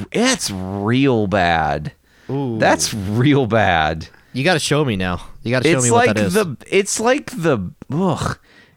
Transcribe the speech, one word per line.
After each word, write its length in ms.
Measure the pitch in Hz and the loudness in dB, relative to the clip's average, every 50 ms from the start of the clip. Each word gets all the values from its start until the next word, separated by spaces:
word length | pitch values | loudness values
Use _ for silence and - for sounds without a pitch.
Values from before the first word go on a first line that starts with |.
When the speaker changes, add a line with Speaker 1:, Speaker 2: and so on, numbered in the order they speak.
| 101 - | -8 -6
Speaker 1:
it's 380 | - 190 233 262 262 - - - | -2 0 0 0 0 -2 -4 -6
real 760 | 101 185 92 - 98 202 196 - 120 131 139 139 123 110 107 | -6 -6 -6 -6 -4 -2 0 0 2 2 2 2 2 2 0
bad. 680 | 95 98 98 87 85 82 80 78 73 73 76 76 - - _ _ _ _ _ _ - | 0 0 2 2 2 2 2 0 0 -2 -4 -6 -10 -14 _ _ _ _ _ _ -8
Speaker 2:
Ooh. 300 | 131 139 139 123 113 110 | -6 -6 -4 -4 -2 0
Speaker 1:
That's 340 | 123 180 - 160 151 - | 2 2 2 0 -2 -4
real 540 | - 110 95 98 104 120 123 143 139 143 131 | -4 -6 -6 -2 0 2 4 4 4 4 2
bad. 640 | 104 113 113 101 98 87 80 78 78 82 80 85 - _ - _ _ | 2 2 2 4 4 4 2 2 0 -2 -4 -10 -14 _ -20 _ _
Speaker 2:
You 120 | - 120 135 | -6 -2 0
gotta 140 | 180 180 147 | 0 0 0
show 240 | - - 147 147 156 | 0 0 0 0 0
me 120 | 131 107 | 0 -2
now. 280 | 92 92 90 90 87 - - - - | -2 -2 -2 -4 -6 -8 -14 -16 -10
You 80 | - 113 | -6 -2
gotta 160 | 120 131 120 156 | -2 2 2 2
show 80 | 175 | 2
Speaker 1:
It's 80 | - 123 | 2 2
Speaker 2:
me 60 | 120 | 2
what 160 | - 233 247 240 | 4 4 4 4
Speaker 1:
like 80 | - | 2
Speaker 2:
that 80 | 214 208 | 0 0
is. 80 | 190 175 | 2 2
Speaker 1:
the, 220 | 214 208 165 117 - - | 0 0 -2 -4 -10 -8
it's 320 | - - 196 202 - - - | 0 0 0 0 0 -2 -2
like 300 | 220 240 262 294 233 - | 0 0 0 0 -2 -8
the, 400 | - 214 160 170 139 107 90 82 - - - - | -8 -2 0 0 0 0 -2 -6 -10 -14 -10 -6
ugh, 480 | 143 160 190 185 135 - - - - - _ _ - - - _ _ | -2 0 0 0 0 0 -2 -6 -6 -8 _ _ -20 -20 -20 _ _